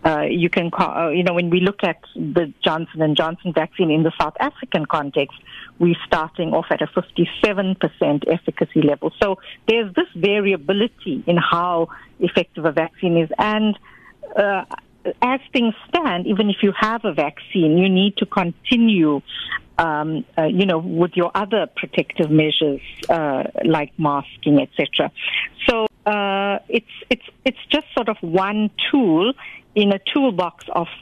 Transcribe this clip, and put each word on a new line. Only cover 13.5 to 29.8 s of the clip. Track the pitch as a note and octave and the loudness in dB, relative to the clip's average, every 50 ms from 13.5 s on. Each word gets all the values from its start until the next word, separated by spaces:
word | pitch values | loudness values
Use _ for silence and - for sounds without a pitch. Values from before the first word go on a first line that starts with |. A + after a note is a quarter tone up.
| G#3+ G#3+ G#3+ G#3+ G#3 - _ - - - - - - _ - - - | 2 2 0 0 0 -2 _ -20 -20 -20 -20 -20 -20 _ -18 -8 -2
uh, | - G3+ G3+ G3+ F#3+ - - - - _ _ _ _ _ - - _ | 0 0 0 0 -4 -4 -8 -12 -16 _ _ _ _ _ -8 -4 _
as | - B3 C4 C4 - - - | 0 0 0 -2 -4 -4 -2
things | C4+ A#3 A3+ G#3+ - - - | 0 0 0 -2 -4 -12 -4
stand, | - F4 E4 C#4 F3+ F3 F3+ - | -4 -2 -2 0 -2 -2 0 -2
even | G#3+ F#3 A3 G#3 | 0 2 2 0
if | F#3+ - | 2 2
you | - G3+ F#3+ - | 2 0 2 2
have | - G#3+ A3+ A#3 - | -2 -2 -2 -2 -4
a | G#3+ D#3+ | -4 -2
vaccine, | D3 D3+ C#3+ - - - - - G3 E3 D#3 D3+ E3+ | 0 -2 -2 -4 -10 -18 -6 0 2 4 4 6 6
you | F#3 G3 | 4 4
need | F#3+ F#3 F#3+ G#3 G3 - | 4 4 4 2 2 -2
to | A3+ | -4
continue | - - - F#3 F3 E3 - _ - B3+ A#3+ A#3 A3+ G#3+ F#3 D#3+ D3+ D3 C#3 - - - - - - - - - - - - | -2 0 -2 0 -2 -4 -8 _ 0 2 4 4 4 4 4 4 2 2 0 -4 -8 -12 -12 -10 -10 -10 -10 -12 -8 -4 -2
um, | E3 E3 D3+ D3 D3+ D#3 D#3+ D3 - _ _ - | -2 0 0 -2 -2 -4 -4 -6 -6 _ _ -2
uh, | D#3+ | 0
you | - - F3+ G3 | 0 2 2 2
know, | G3 F3 D#3+ | 2 0 -2
with | E3 F#3 F3+ D#3+ E3+ F3+ - | -2 -4 0 0 0 0 2
your | F3+ F3 E3+ - | -2 -2 0 -2
other | F#3 G#3 G3 A3 G#3+ E3+ D3 _ | -4 -4 -2 -2 -2 -2 -2 _
protective | - - - - - D3+ - - - F3 D3+ | -10 -10 -4 -2 -2 -2 -2 -2 -2 0 2
measures, | D3+ D#3 D#3 D#3 D3 - E3 D3+ C#3 C3+ - - - - - - | 4 4 4 4 2 0 0 0 -2 -4 -8 -14 -16 -16 -2 -2
uh, | - E3 D#3 D3 C3+ C3 - - - - - | 0 0 0 -2 -2 -2 -4 -4 -6 -2 0
like | - D#3+ D#3 D3 C#3+ _ - | 2 2 0 0 -4 _ -2
masking, | D#3+ D3 C#3+ C#3 C#3 - - - - D#3 D3 C#3+ | -2 0 0 -2 -4 -8 -16 -8 0 2 2 2
et | C3+ - _ | 2 0 _
cetera. | - D3+ B2+ - - D3+ C#3+ _ - - - - - - - - - - - | -6 -4 -4 -2 -2 -2 -2 _ -8 -8 -6 -4 -4 -6 -6 -8 -4 -2 0
So, | A#3+ A3+ A3 G#3+ _ _ _ | 0 0 0 -2 _ _ _
uh, | G#3 G#3 G#3 G3+ G3 G3 G3 G3 G3+ G3+ - - _ | -2 -2 0 0 0 0 0 0 -2 -2 -4 -6 _
it's, | - A#3 - _ - - - _ | -4 -4 -4 _ -20 -20 -4 _
it's, | B3+ - - - _ _ _ | -4 -4 -4 -20 _ _ _
it's | C4+ B3+ - - - | -4 -4 -4 -8 -2
just | - D4 D4+ - - | -2 -2 -2 -2 -4
sort | - A#3+ G3+ | -4 -2 -2
of | A3 - | -4 -4
one | - E3+ D#3+ F#3 F#3+ G3 G#3+ G#3+ G#3+ G#3 - - - - | -4 0 0 2 2 2 0 0 0 -2 -2 -4 -4 0
tool | - C#4+ B3+ F#3+ D#3+ D#3 F#3 A#3 C4+ - - - - - _ _ _ | 2 2 4 4 4 4 2 2 -2 -4 -10 -20 -20 -20 _ _ _
in | G#3+ | 2